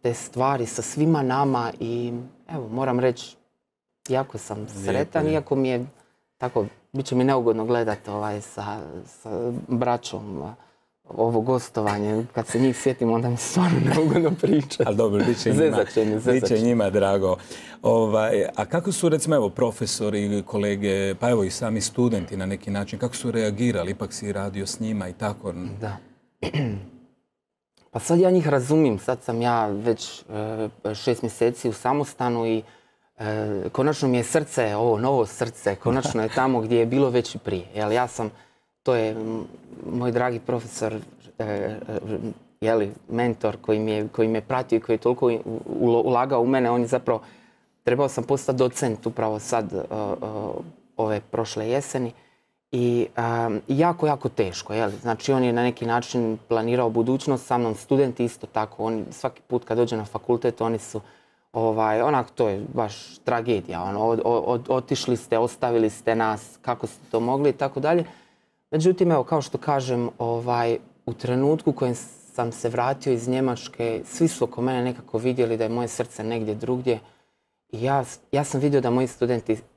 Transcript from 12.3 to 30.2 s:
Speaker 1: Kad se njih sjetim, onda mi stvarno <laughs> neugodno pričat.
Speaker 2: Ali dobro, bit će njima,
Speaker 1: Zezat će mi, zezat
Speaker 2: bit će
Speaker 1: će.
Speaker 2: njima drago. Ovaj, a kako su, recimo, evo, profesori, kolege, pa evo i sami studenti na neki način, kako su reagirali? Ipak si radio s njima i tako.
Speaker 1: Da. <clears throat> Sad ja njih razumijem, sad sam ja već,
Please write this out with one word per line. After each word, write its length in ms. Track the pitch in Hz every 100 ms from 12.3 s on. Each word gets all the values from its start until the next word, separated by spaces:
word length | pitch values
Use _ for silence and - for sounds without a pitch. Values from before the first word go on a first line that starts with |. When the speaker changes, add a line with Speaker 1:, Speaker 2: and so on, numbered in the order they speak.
Speaker 1:
Kad 120 | - 110
se 140 | 117
njih 160 | 131 120
sjetim, 320 | - 127 117
onda 160 | 113 123
mi 80 | 120
stvarno 400 | - - 180 147
<laughs> 60 | 131
neugodno 360 | 143 160 170 160 -
pričat. 460 | - 151 139 - -
Speaker 2:
Ali 100 | 104
dobro, 280 | 113 101
bit 180 | 120 117
će 80 | 113
njima, 120 | 135
Speaker 1:
Zezat 300 | 156 120 101
će 100 | -
mi, 60 | 107
zezat 240 | 107 123
Speaker 2:
bit 120 | 127 107
će 100 | 113
Speaker 1:
će. 60 |
Speaker 2:
njima 280 | 117 117 101
drago. 460 | 101 98 98 95 90 - - - -
Ovaj, 640 | 113 113 113 107 110 107 - -
a 80 |
kako 280 | 104 165 175
su, 160 | 180 170
recimo, 260 | 151 156 151
evo, 120 | 104
profesori, 960 | 87 120 110 113 - 107 101 101 104 92
kolege, 680 | 107 104 101 101 95 98
pa 160 | 95 120
evo 140 | 120
i 60 | 95
sami 300 | - 113 110
studenti 560 | - - 123 107 82 95
na 100 | 95
neki 240 | 98 -
način, 280 | 101 101 104
kako 180 | 120 -
su 140 | 123
reagirali? 600 | 113 107 104 120 101 85
Ipak 220 | 101 98
si 200 | - 101
radio 340 | 98 98 98 98
s 140 | -
njima 280 | 110 107 92
i 40 |
tako. 400 | 90 107 101 101 87 95 101
Speaker 1:
Da. 160 | 107 98 - _ _ _
<clears throat> 580 | - 151 127 98 95 - _ _ _ _ _ _ _ _ _ 117
Sad 200 | - 170
ja 120 | 185
njih 180 | 180 156
razumijem, 500 | 143 127 156 147 101
sad 240 | - 123
sam 200 | - 117
ja 240 | 120 117 107
već, 560 | 101 113 113 - -